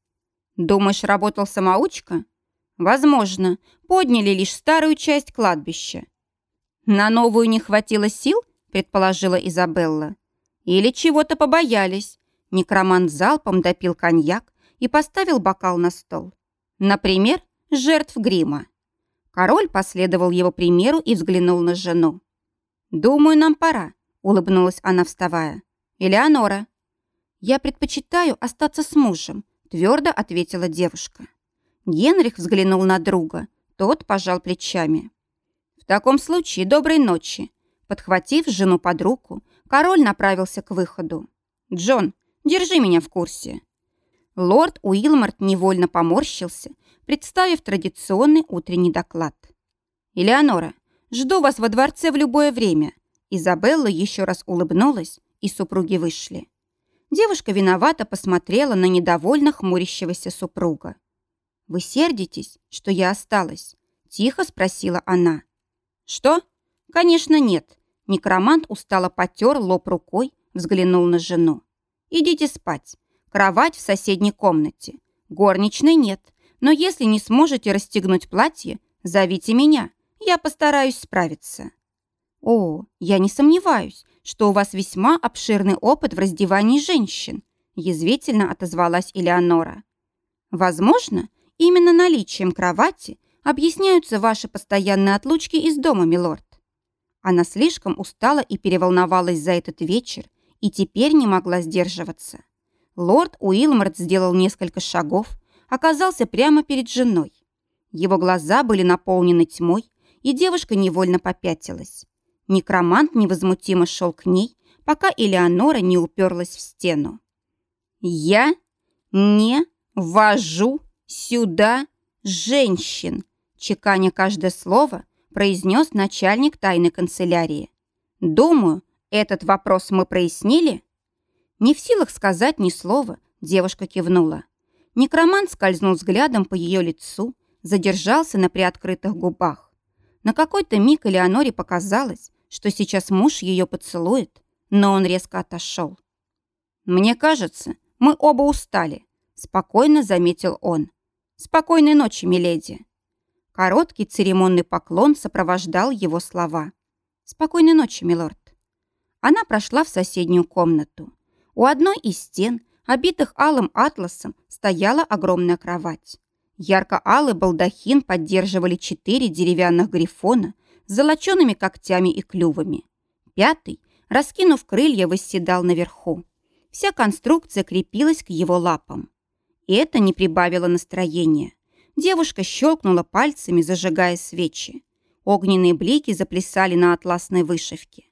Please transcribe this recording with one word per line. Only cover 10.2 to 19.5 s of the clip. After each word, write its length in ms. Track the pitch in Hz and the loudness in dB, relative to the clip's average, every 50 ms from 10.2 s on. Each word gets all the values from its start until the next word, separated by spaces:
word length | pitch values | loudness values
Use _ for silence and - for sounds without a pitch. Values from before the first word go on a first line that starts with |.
| _ _ _ _ _ _ _ _ _ | _ _ _ _ _ _ _ _ _
«Или 260 | 170 180 190 202 254 | 0 0 2 2 2
чего-то 460 | 254 - - 330 285 302 302 - 320 | 0 2 0 2 2 2 0 0 0
побоялись». 840 | - 302 269 302 330 339 247 226 202 196 185 190 196 208 - - _ _ _ _ _ _ _ | -2 0 2 2 0 2 0 0 0 0 -2 -4 -6 -10 -12 -18 _ _ _ _ _ _ _
Некромант 600 | - 190 170 - 208 196 185 190 185 185 185 165 | -2 -2 -2 0 0 0 2 2 2 2 2 0
залпом 500 | 151 147 185 233 302 302 - 214 185 185 | 0 0 0 0 0 0 -2 -2 -2 0
допил 340 | 165 180 175 - - 175 170 | 0 0 -2 -2 -4 -4 -4
коньяк 600 | - - 170 165 165 147 151 180 226 - _ _ _ _ _ _ _ | -2 0 2 2 2 2 2 -2 -4 -6 _ _ _ _ _ _ _
и 100 | 254 247 | -6 -2
поставил 500 | - 302 302 - _ 392 392 370 311 247 | 0 0 -2 -2 _ -4 -2 0 0 -2
бокал 380 | 170 190 190 - - 185 180 | -2 -4 -8 -6 -4 -4 -2
на 140 | 175 175 175 | 0 0 -2
стол. 420 | 175 - - _ - 160 160 185 - _ _ _ _ _ _ _ _ _ | -2 -6 -12 _ -12 -12 -12 -14 -20 _ _ _ _ _ _ _ _ _
«Например, 640 | 196 196 202 196 - 196 190 185 196 233 330 - - _ _ _ _ _ | 0 0 0 0 0 0 0 2 2 0 0 -2 -6 _ _ _ _ _
жертв 460 | 294 269 254 294 320 302 302 - - | -4 -2 0 0 0 0 -2 -6 -8
грима». 520 | 247 202 214 190 175 160 135 147 147 - - _ _ _ _ _ _ _ _ _ _ _ _ _ | -6 -2 -2 0 0 -2 -2 -4 -8 -10 -14 _ _ _ _ _ _ _ _ _ _ _ _ _
Король 360 | 180 185 202 | -2 0 2